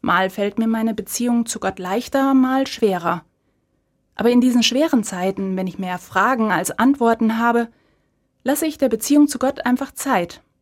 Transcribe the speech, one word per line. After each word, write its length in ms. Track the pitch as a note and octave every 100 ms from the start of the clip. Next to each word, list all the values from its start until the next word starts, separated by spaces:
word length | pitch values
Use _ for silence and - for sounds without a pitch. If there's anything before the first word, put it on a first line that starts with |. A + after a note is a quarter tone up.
Mal 280 | - F3 F#3+
fällt 300 | F#3+ G3+ G#3
mir 80 | A3+
meine 260 | A3+ A3+
Beziehung 520 | A3 G3 - A#3+ A#3+ A#3
zu 140 | -
Gott 200 | F#3+ F#3+
leichter, 540 | F#3 G3+ - C4+ C4+
mal 340 | C4+ B3+ C4 C4+
schwerer. 560 | - G#3+ F3+ E3+ E3+ - _ _ _ _ _ _ _ _ -
Aber 140 | A3+
in 120 | B3
diesen 200 | B3+ A#3+
schweren 420 | A3 B3 D#4+ B3
Zeiten, 520 | G#3 F#3 F#3 G3 G3 F#3+
wenn 100 | F#3
ich 140 | F3
mehr 180 | F#3+ F3+
Fragen 540 | - F#3+ G#3+ C4 A3
als 260 | F3+ F#3 -
Antworten 600 | A#3+ C#4 A#3 A3+ A3+ A3+
habe, 300 | A#3 A#3 A#3 _ _ _ _ _ _ _
lasse 220 | A#3+ D4 D#4+
ich 120 | D4
der 120 | C4
Beziehung 380 | A3 - D4 D4
zu 120 | B3+
Gott 260 | C4 C#4 B3
einfach 280 | B3+ C4+
Zeit. 500 | - C#4 A3+ F3 - _ _